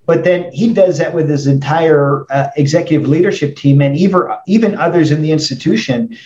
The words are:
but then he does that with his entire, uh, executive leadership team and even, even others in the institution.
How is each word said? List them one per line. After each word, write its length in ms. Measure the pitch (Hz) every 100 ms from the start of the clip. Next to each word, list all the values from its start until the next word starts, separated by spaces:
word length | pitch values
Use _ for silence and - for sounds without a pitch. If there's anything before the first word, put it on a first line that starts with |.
but 200 | - 165
then 260 | 170 180 -
he 200 | 135 226
does 260 | 196 185 156
that 160 | 165
with 140 | 170 147
his 180 | 143 135
entire, 800 | 135 - 165 160 147 143 139 -
uh, 180 | 139 135 151
executive 520 | 135 - - 151 131
leadership 480 | 156 196 - 143 -
team 240 | 143 139
and 160 | 139 147
even, 260 | 180 180 - - -
even 280 | 220 220
others 360 | - 165 170 139
in 120 | 151
the 100 | 156
institution. 840 | 156 - 135 160 220 - 120 117 -